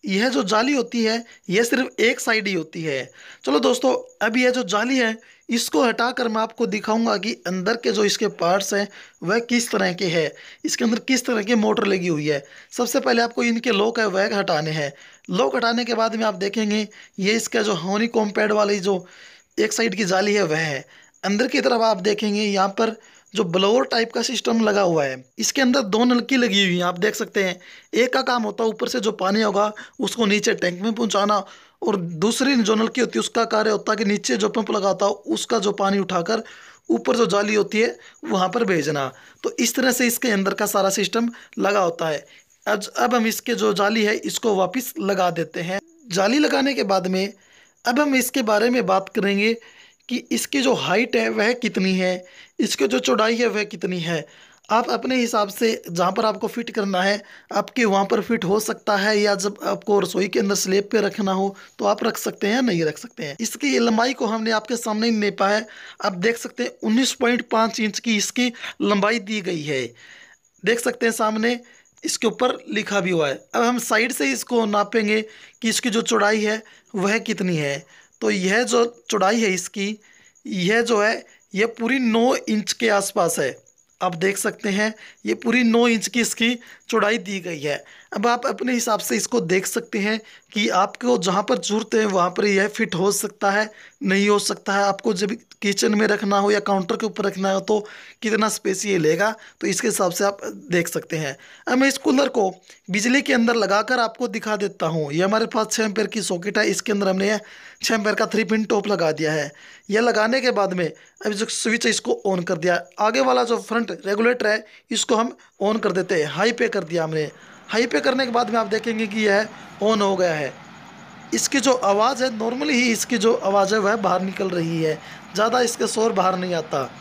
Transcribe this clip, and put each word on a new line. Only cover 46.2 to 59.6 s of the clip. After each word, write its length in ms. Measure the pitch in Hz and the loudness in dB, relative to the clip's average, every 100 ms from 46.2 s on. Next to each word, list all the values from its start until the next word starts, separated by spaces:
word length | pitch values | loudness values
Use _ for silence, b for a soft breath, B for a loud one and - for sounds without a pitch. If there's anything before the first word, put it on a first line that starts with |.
| 196 269 | 2 4
लगाने 340 | 302 277 269 | 2 2 0
के 100 | 269 220 | 0 0
बाद 220 | 196 180 | 0 0
में 240 | 185 196 - b b b b - | -2 -2 -6 b b b b -2
अब 140 | 240 | 0
हम 160 | 294 262 | 2 2
इसके 260 | 247 - | 0 -2
बारे 260 | 220 208 233 | 2 2 4
में 160 | 247 185 | 2 2
बात 220 | 190 190 | 0 0
करेंगे 420 | - 202 202 208 233 B B B B - | -2 0 2 0 0 B B B B -8
कि 80 | 247 - | -8 -4
इसकी 300 | 240 - 285 | -4 -2 -2
जो 120 | 262 202 | 0 0
हाइट 400 | 135 185 233 240 | 0 0 2 0
है 140 | 226 | 0
वह 220 | 220 214 240 | 0 0 0
कितनी 380 | 220 170 190 | -2 0 0
है, 320 | 185 185 180 180 B B _ | 0 0 -2 -8 B B _
इसकी 280 | 233 - 277 | -2 0 0
जो 120 | 254 | 0
चौड़ाई 340 | 254 240 220 233 | 0 2 2 2
है 120 | 233 | 0
वह 140 | 208 208 | 0 -6
कितनी 340 | 190 185 180 | -6 -6 -4
है। 240 | 165 165 160 B B B _ | -2 -4 -6 B B B _
आप 200 | 214 226 | 0 2
अपने 260 | 233 254 254 | -2 -2 0
हिसाब 340 | 233 233 208 | 0 0 -2
से 200 | 196 226 226 - | 0 0 0 -6
जहाँ 220 | 170 180 | -2 0
पर 140 | 190 220 | 2 0
आपको 220 | 208 226 | 0 -6
फिट 220 | - 233 | -6 -8
करना 300 | 226 196 185 | -4 -2 0
है 200 | 190 208 B B B | 0 0 B B B
आपके 320 | 202 202 - 226 | -4 -2 0 2
वहाँ 200 | 196 196 | 4 2
पर 160 | 226 | 0
फिट 240 | 185 233 170 | 0 -2 0
हो 140 | 202 | 0
सकता 360 | 214 - - 202 | 0 -6 0 0
है, 200 | 202 214 | 2 2
या 180 | 208 196 | 2 0
जब 220 | 202 202 | -2 -4